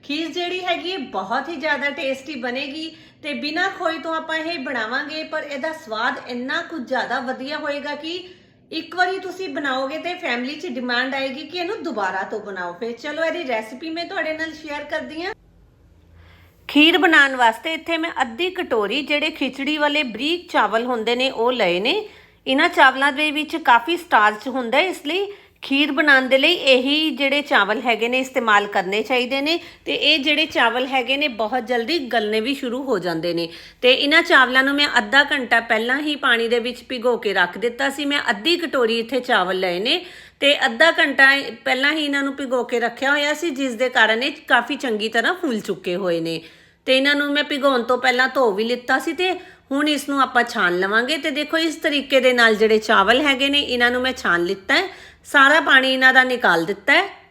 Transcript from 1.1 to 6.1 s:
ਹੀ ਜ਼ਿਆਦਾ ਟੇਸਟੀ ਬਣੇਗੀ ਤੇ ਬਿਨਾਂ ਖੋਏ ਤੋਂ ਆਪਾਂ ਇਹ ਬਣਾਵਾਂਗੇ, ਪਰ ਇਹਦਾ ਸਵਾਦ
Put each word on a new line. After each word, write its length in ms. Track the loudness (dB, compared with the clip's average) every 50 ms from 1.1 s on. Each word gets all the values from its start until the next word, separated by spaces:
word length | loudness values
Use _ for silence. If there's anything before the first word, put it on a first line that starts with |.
| -6 -6 -4 -2 -2 -4 -4 -4
ਹੀ 60 | -10
ਜ਼ਿਆਦਾ 340 | -4 -2 -2 -2 0 -2 -4
ਟੇਸਟੀ 460 | -4 -4 -4 -4 -4 -6 -8 -12 -10
ਬਣੇਗੀ 540 | -6 -6 -6 -4 -4 -6 -8 -8 -10 -10 -12 -14 -16 -20 -20 _ _ -10
ਤੇ 100 | -8 -8
ਬਿਨਾਂ 360 | -6 -6 -4 -2 -2 -2 -2
ਖੋਏ 280 | -4 -2 -4 -4 -4 -4
ਤੋਂ 160 | -6 -4 -6
ਆਪਾਂ 220 | -6 -4 -4 -6 -4
ਇਹ 220 | -4 -6 -6 -6
ਬਣਾਵਾਂਗੇ, 640 | -6 -6 -4 -4 -4 -4 -4 -6 -6 -6 -8 -8 -8
ਪਰ 200 | -6 -6 -8 -6
ਇਹਦਾ 300 | -6 -8 -6 -6 -6 -8
ਸਵਾਦ 460 | -8 -10 -8 -6 -2 -2 -2